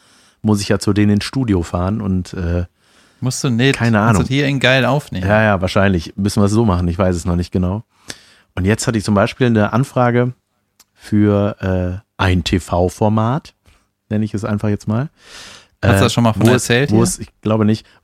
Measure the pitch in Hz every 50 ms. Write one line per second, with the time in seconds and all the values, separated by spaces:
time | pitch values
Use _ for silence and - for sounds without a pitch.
0 | _ _ _ _ _ _ _ _ - 107 107 101 101 - 107 95 - 110 98 104
1 | 104 104 104 104 - - - 135 131 110 98 87 82 - - 90 90 95 107 117
2 | 104 95 92 92 90 - - 92 87 85 87 87 90 - _ _ _ _ _ _
3 | _ _ _ _ 127 127 127 - - 143 117 113 127 139 135 - 113 117 113 104
4 | 104 117 110 87 80 - 131 139 143 135 143 131 123 123 131 135 120 120 135 147
5 | - - - 92 92 98 104 110 110 107 101 90 92 90 - 104 98 98 95 85
6 | - - - - 98 104 - 110 101 98 107 113 120 107 90 87 90 87 85 92
7 | 95 92 90 85 - 90 87 87 87 - - 95 90 90 95 110 - _ _ _
8 | _ - - - _ _ _ _ _ _ _ 95 90 98 110 - - 131 113 107
9 | - - 104 98 107 113 - - 131 120 113 107 104 104 110 117 139 - - 127
10 | 123 120 117 120 123 127 123 - _ _ _ _ _ _ _ _ _ _ _ _
11 | - - 107 104 104 104 104 101 101 101 - - - 95 92 92 90 90 90 101
12 | - _ _ - 101 92 90 87 82 - 104 90 - - 90 87 90 90 - -
13 | 113 107 107 110 110 113 131 160 - - _ _ _ _ _ _ _ _ _ _
14 | _ _ 107 104 110 107 - 101 107 110 107 104 - 104 104 - - 107 107 117
15 | 143 165 - _ _ - - - - - - - - _ _ _ - 98 98 98
16 | 113 117 - 120 117 113 110 95 104 117 127 123 - - 120 123 143 - 104 110
17 | 117 - - - 104 - _ _ - 104 110 110 107 107 110 - - _ _ _